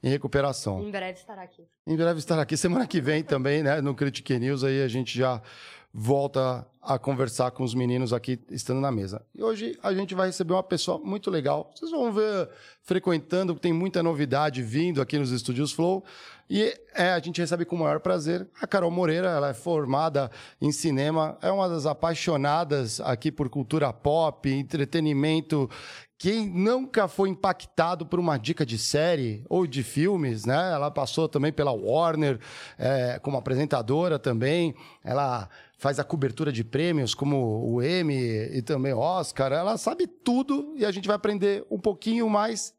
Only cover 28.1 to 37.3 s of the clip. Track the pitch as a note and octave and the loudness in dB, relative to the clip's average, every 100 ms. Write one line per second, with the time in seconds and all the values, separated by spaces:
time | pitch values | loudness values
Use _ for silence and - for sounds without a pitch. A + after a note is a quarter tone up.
28.1 | F3 F3 C#3+ A2 E3 C3+ A2+ - C#3+ D#3+ | 0 2 0 -2 -2 -2 -2 0 2 2
29.1 | E3 B2 G#2 B2+ F3+ F3 C3 A#2+ - E3+ | 2 0 -4 -2 0 0 -2 -4 0 2
30.1 | G3 C#3+ A2 G#2 C#3 F#3 D#3+ C#3+ C#3+ C3+ | 2 0 -2 0 0 2 0 -2 -2 -2
31.1 | - D#3+ D3+ D3 D3+ C#3+ A#2 G2 C#3 E3+ | 0 0 2 0 2 0 2 2 2 4
32.1 | D#3 D3 A#2+ - - - - B2 C3+ B2 | 2 2 0 -4 -16 -18 -4 0 2 0
33.1 | B2+ - C3+ C3 C3 D3 C#3 A2 C#3+ F3 | -2 -2 -2 0 0 2 0 2 2 2
34.1 | D3 C#3+ A2+ B2+ E3 E3+ C3 - - - | 2 0 2 2 2 0 -2 -16 -14 -4
35.1 | B2+ C#3 B2 F#2+ - - _ C#3 C3+ C#3+ | -2 0 -2 -6 -16 -20 _ 0 0 -2
36.1 | E3 C3+ A2 D3+ A#2 A2+ C3 E3+ D#3+ B2 | 0 -2 0 -2 -2 -2 0 2 2 0
37.1 | - C#3 | 0 0